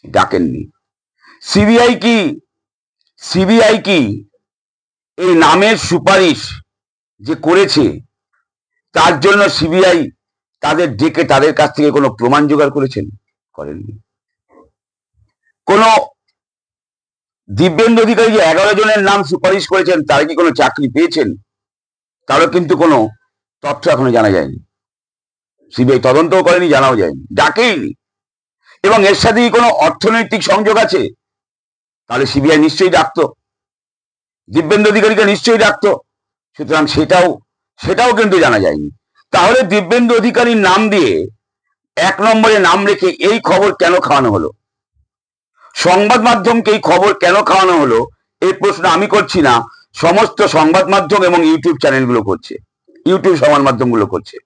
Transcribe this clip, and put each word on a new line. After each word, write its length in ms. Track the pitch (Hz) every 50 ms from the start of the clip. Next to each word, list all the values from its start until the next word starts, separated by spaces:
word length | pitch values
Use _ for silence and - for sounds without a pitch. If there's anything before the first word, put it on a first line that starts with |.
| _
ডাকেননি। 640 | - - 101 92 - - 90 87 76 62 71 76 - _ _ _ _ _ _ _ _ _ _ _ _ _ _ -
সিবিআই 520 | - - 196 208 208 233 233 240 240 247
কি, 440 | 247 - 233 233 220 190 143 - - _ _ _ _ _ _ _ _ _ _ _ _ _ _ _ _
সিবিআই 640 | - - - 180 190 180 226 233 226 214 440 208 -
কি 460 | 185 196 165 127 104 101 - - _ _ _ _ _ _ _ _ _ _ _ _ _ _ _ _ _ _
এই 180 | - 175 185 175
নামের 420 | 165 160 151 156 180 202 214 220
সুপারিশ 880 | 175 - - 170 175 - 180 196 190 190 170 139 - - - - - - _ _ _ _ _ _ _ _ _ _ _
যে 160 | 104 117 160
করেছে, 680 | - - 151 175 190 196 - - - 135 95 73 - - _ _ _ _ _ _ _ _ _ _ _ _ _ _ _ _ _ _
তার 280 | 165 160 175 170 143
জন্য 300 | 135 196 202 208 202 185
সিবিআই 580 | - - 151 160 165 370 381 - - 339 277 - - _ _ _ _ _ _ _ _ _
তাদের 360 | - 143 156 160 175 160 117
ডেকে 280 | 101 151 160 151 - 160
তাদের 300 | - 147 135 139 160 -
কাছ 220 | - 151 143 -
থেকে 140 | - 147 147
কোনো 240 | 123 143 139 131 110 104
প্রমাণ 300 | 117 120 135 147 147 147
জোগাড় 220 | 147 147 151 139
করেছেন? 340 | 131 143 135 131 - 104 - - 104 - _ _ _ _ _ _ _
করেননি। 460 | - 76 71 76 85 104 107 104 107 _ _ _ _ _ _ _ _ _ _ _ - _ _ _ _ _ _ _ _ _ _ _ _ _ _ _ _ _ _ _ _ _
কোনো 320 | - 190 196 220 226 220 - - - _ _ _ _ _ _ _ _ _ _ _ _ _ _ _ _ _ _ _ _ _ _ _ _ _ _ _ - 101
দিব্যেন্দু 460 | 98 170 185 165 147 226 233 233 226 226
অধিকারী 300 | 214 233 208 226 220 214
যে 60 | 214
এগারো 360 | 180 160 160 170 196 208 208
জনের 280 | 196 214 214 214 208 196
নাম 200 | 196 202 202 196
সুপারিশ 420 | 139 170 - - 185 190 196 180
করেছেন, 380 | - - 190 165 160 180 165 143
তারা 200 | - 147 139 151
কি 100 | 151 165
কোনো 160 | 143 175 165
চাকরি 380 | 127 123 143 131 - - 143 123
পেয়েছেন? 460 | 113 147 165 165 - 160 147 101 - 101 _ _ _ _ _ _ _ _ _ _ _ _ _ _ _ _ _
তারও 220 | - 135 147 165 -
কিন্তু 280 | - 180 175 143 180
কোনো 320 | 139 165 165 147 127 110 110 110 _ _ _ _ _ _ _ _ _
তথ্য 300 | - 143 143 - - -
এখনো 220 | 120 120 131 127 120
জানা 180 | 117 113 104
যায়নি। 280 | 95 90 73 67 65 - - _ _ _ _ _ _ _ _ _ _ _ _ _ _ _ _ _ _ _ _ _ -
সিবিআই 240 | - 123 123 139 123
তদন্তও 420 | - 127 131 151 339 339 - 185 165
করেনি, 260 | 170 175 180 180 170
জানাও 280 | 143 131 135 131 127
যায়নি, 380 | 110 95 80 71 65 - - -
ডাকেইনি। 580 | 101 143 156 156 214 247 247 202 151 101 69 - _ _ _ _ _ _ _ _ _ _ _ _ _ _ _ _ _ -
এবং 240 | 196 220 220 196
এর 80 | 196 196
সাথে 280 | - - 226 220 226 240
কি 80 | 233
কোনো 180 | 208 233 240 233
অর্থনৈতিক 720 | 202 - 151 165 - - - 202 220 233 226 220 220 208 151
সংযোগ 340 | - 190 196 214 202 220
আছে? 320 | 220 220 220 - 170 113 78 - _ _ _ _ _ _ _ _ _ _ _ _ _ _ _ _ _ _
তাহলে 200 | _ 120 127 139
সিবিআই 320 | 131 - 143 135 151 160 151
নিশ্চয়ই 320 | 151 160 151 - 190 185
ডাকতো, 420 | 165 170 160 - - 175 151 - - _ _ _ _ _ _ _ _ _ _ _ _ _ _ _ _ _ _ _ _ _ _ _
দিব্যেন্দু 400 | 98 151 160 151 208 208 214 214
অধিকারীকে 340 | 202 220 226 220 220 202 220
নিশ্চয়ই 340 | 202 208 - - 233 233 220
ডাকতো। 420 | 220 208 202 - - 208 175 - _ _ _ _ _ _ _ _ _ _ _
সুতরাং 300 | - 151 98 151 156 151
সেটাও, 520 | 147 - 143 156 - 185 180 180 175 - - _ _ _ _ _ _ _ _
সেটাও 340 | - - 190 202 240 247 240
কিন্তু 240 | 208 226 208 180 180
জানা 200 | 160 135 117 104
যায়নি। 320 | 95 85 76 76 73 73 - _ _ _ _ _ _ _
তাহলে 320 | - 190 175 202 240 254 254
দিব্যেন্দু 520 | 180 190 208 190 165 220 240 240 233 240
অধিকারীর 420 | 226 202 247 247 - 240 240 233
নাম 340 | 220 202 185 185 196 220 214
দিয়ে 360 | 196 196 160 117 90 78 85 101 - _ _ _ _ _ _ _ _ _ _ _ _
এক 240 | - 160 185 190 -
নম্বরে 380 | 202 226 220 220 220 226 220 208
নাম 280 | 190 170 175 196 196
রেখে 200 | 202 202 - 180
এই 340 | 185 170 - - 190 220 226
খবর 340 | - - 196 185 202 202 -
কেন 260 | - - 170 175 -
খাওয়ানো 300 | - - - - 131 117
হলো? 200 | 104 92 80 73 - _ _ _ _ _ _ _ _ _ _ _ _ _ _ _ _ _ _ _ _ _ _ - _
সংবাদ 460 | - - 165 180 190 208 208 254 247
মাধ্যমকে 500 | 214 240 233 208 180 226 233 233 214 214
এই 100 | 214 214
খবর 340 | - - 170 180 190 208 190
কেন 300 | - 175 175 180 202 208
খাওয়ানো 340 | - 180 - 185 185 175 165
হলো? 280 | 143 131 117 113 120 - _ _ _ _ _ _
এই 120 | 156 185 185
প্রশ্ন 320 | - 165 202 - 160 170
আমি 220 | 185 160 170 202
করছি 360 | - - 160 156 135 - 180 151
না, 200 | 131 120 117 117 - - _ _ _ _
সমস্ত 500 | - - 165 175 202 233 - - - 214
সংবাদ 460 | 190 - 160 156 156 165 190 185 175
মাধ্যম 340 | 196 196 185 147 202 202 185
এবং 180 | 180 180 170
YouTube 380 | 165 156 160 156 135 175 160 131
চ্যানেলগুলো 440 | - 147 135 131 131 120 123 117 101
করছে, 340 | 95 95 78 - - - - _ _ _ _ _ _ _ - _
YouTube 300 | - - 190 131 196 180
সংবাদ 240 | 151 127 - 147 143
মাধ্যমগুলো 460 | 139 135 127 110 127 123 117 110 101
করছে। 300 | 101 - 85 - - - - _